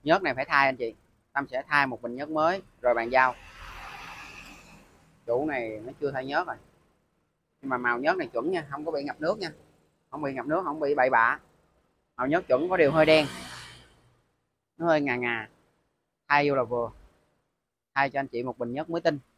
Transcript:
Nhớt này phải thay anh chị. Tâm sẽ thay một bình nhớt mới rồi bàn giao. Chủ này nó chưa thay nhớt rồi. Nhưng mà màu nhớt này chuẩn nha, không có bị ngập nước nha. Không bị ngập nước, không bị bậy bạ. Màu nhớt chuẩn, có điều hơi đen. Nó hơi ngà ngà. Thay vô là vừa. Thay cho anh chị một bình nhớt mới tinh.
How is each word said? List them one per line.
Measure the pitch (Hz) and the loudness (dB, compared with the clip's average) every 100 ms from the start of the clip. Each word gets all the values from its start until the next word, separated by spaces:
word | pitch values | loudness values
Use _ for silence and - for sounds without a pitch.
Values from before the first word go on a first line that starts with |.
Nhớt | 147 185 | 4 2
này | 175 | 2
phải | 127 139 | -2 2
thay | 147 135 | 4 4
anh | 127 | 2
chị. | 117 - _ _ _ | -6 -8 _ _ _
Tâm | 143 131 | -6 -4
sẽ | 131 - | -8 0
thay | 147 135 | 2 2
một | 117 | -2
bình | 120 123 | -8 -8
nhớt | 151 | -4
mới | 156 160 196 190 _ | 0 0 0 -8 _
rồi | 123 | 0
bàn | 117 117 | 2 2
giao. | 127 131 - - - - - - - - - - - - - - - - _ _ _ - | 4 4 0 -16 -18 -18 -16 -16 -16 -16 -16 -18 -20 -20 -20 -20 -20 -20 _ _ _ -2
Chủ | 120 156 | -2 0
này | 135 113 107 113 | -4 -6 -8 -12
nó | - | -6
chưa | 143 | -4
thay | 131 131 | -4 -2
nhớt | 147 175 | -2 -2
rồi. | 107 _ _ _ _ _ _ _ _ _ _ | -8 _ _ _ _ _ _ _ _ _ _
Nhưng | 135 | -6
mà | 127 | -2
màu | 123 120 | 0 0
nhớt | 147 185 | 0 0
này | 135 | -2
chuẩn | 117 147 | -4 -2
nha, | 180 143 | -4 -6
không | 143 156 | -8 -6
có | |
bị | 151 | -6
ngập | 143 - | -6 -4
nước | 156 214 | -2 -2
nha. | 170 - _ _ _ _ _ | -6 -12 _ _ _ _ _
Không | 143 | -8
bị | 143 | -6
ngập | 131 123 | -6 -2
nước, | 165 | -2
không | 175 151 | -2 -4
bị | 143 143 | 0 2
bậy | 131 | 4
bạ. | 123 117 147 _ _ _ _ _ _ _ - | 4 4 0 _ _ _ _ _ _ _ -6
Màu | 127 | 0
nhớt | 170 190 | 0 2
chuẩn, | 131 175 | 0 2
có | 185 | 4
điều | 147 | 4
hơi | 156 156 | 6 6
đen. | 156 143 - - - - - - _ _ _ _ _ _ _ _ _ | 6 4 -8 -14 -16 -18 -20 -20 _ _ _ _ _ _ _ _ _
Nó | 165 | 2
hơi | 156 | 2
ngà | 143 123 | 2 -2
ngà. | 123 117 110 _ _ _ _ _ _ _ _ | -2 -4 -8 _ _ _ _ _ _ _ _
Thay | 143 147 | 2 4
vô | 135 | 2
là | |
vừa. | 113 120 117 - - _ _ _ _ _ _ _ _ 139 | 0 -2 -4 -8 -20 _ _ _ _ _ _ _ _ 0
Thay | 139 | 0
cho | 139 | 0
anh | 135 | -2
chị | 120 | -4
một | 127 120 | -4 -4
bình | 120 | -6
nhớt | 131 165 | -4 -4
mới | 165 | 0
tinh. | 170 147 _ | 0 -2 _